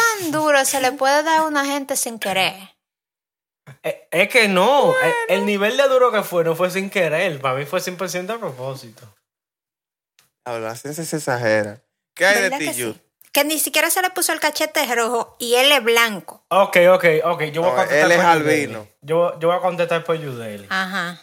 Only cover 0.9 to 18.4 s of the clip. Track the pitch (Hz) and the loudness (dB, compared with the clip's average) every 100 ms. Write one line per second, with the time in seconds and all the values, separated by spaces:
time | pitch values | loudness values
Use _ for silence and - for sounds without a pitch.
0.9 | 277 269 285 311 320 311 294 277 285 269 | 0 2 2 2 0 0 -2 -2 -4 -4
1.9 | 269 - 226 202 190 180 190 190 _ _ | -4 -6 -6 -4 -2 -2 -4 -14 _ _
2.9 | _ _ _ _ _ _ _ - - 160 | _ _ _ _ _ _ _ -20 -12 -10
3.9 | - - 160 202 254 214 180 202 277 233 | -10 -6 -2 2 4 4 4 4 4 4
4.9 | 508 508 480 453 185 202 202 208 254 277 | 4 2 0 0 0 0 0 0 2 2
5.9 | 262 247 220 180 175 165 160 180 180 196 | 4 4 2 0 0 0 0 -2 -2 -4
6.9 | 196 165 156 190 143 135 131 143 185 180 | -2 0 0 -2 -2 -4 -4 -4 -6 -6
7.9 | 180 185 175 185 226 196 127 131 131 120 | -8 -8 -8 -8 -8 -10 -10 -10 -12 -16
8.9 | 110 113 _ _ _ _ _ _ _ _ | -20 -20 _ _ _ _ _ _ _ _
9.9 | _ _ _ _ _ - 117 110 120 139 | _ _ _ _ _ -10 -6 -6 -8 -10
10.9 | 151 160 160 147 123 120 110 104 104 _ | -10 -8 -6 -4 -2 2 2 0 -8 _
11.9 | _ _ - 180 202 196 277 143 120 117 | _ _ 0 2 4 0 -2 -4 -4 -6
12.9 | 107 _ _ _ - 285 311 302 302 320 | -8 _ _ _ -2 0 -2 -2 0 0
13.9 | 330 370 370 339 311 302 302 311 311 262 | 0 -2 -2 -4 -2 -2 -2 -4 -2 -2
14.9 | 233 226 240 - _ 240 240 269 285 226 | -2 -2 -2 -6 _ -2 2 4 4 4
15.9 | 233 233 196 - - _ 180 196 180 175 | 2 2 -2 -12 -20 _ 2 4 6 6
16.9 | 185 170 156 160 170 151 147 175 - 120 | 6 4 2 0 -2 -4 -2 0 0 2
17.9 | 139 170 170 175 165 | 2 4 4 4 4